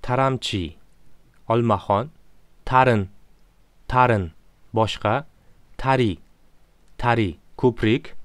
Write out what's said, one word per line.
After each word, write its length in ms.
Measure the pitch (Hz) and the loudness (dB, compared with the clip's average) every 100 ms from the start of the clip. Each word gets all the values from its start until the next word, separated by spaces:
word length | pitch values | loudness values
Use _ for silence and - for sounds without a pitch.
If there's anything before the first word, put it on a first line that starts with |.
Taramchi. 720 | - 127 135 131 - 104 80 - - - - - _ _ - | -2 0 0 -2 -4 -6 -6 -12 -20 -20 -20 -20 _ _ -2
Olmaxon. 600 | 117 117 101 - 101 139 - - - _ - - | 0 2 0 0 -2 -2 -12 -20 -20 _ -14 0
Tarin. 440 | 131 127 110 92 - - - - _ _ _ - | 4 4 2 -2 -10 -20 -20 -20 _ _ _ -4
Tarin. 440 | 127 123 110 87 - - _ - | 2 4 2 -2 -10 -20 _ -8
Boshqa. 520 | 110 110 - 104 120 156 _ - - - - | -2 -2 -2 -2 -2 -4 _ -20 -20 -20 -8
Tari. 420 | 131 135 117 87 - _ - - _ _ _ - | -2 0 0 -2 -12 _ -20 -20 _ _ _ -6
Tari. 420 | 120 117 101 80 - - | 0 0 0 -4 -18 -2
Ko'prik. 560 | 127 110 110 123 - - | 0 2 0 0 -4 -14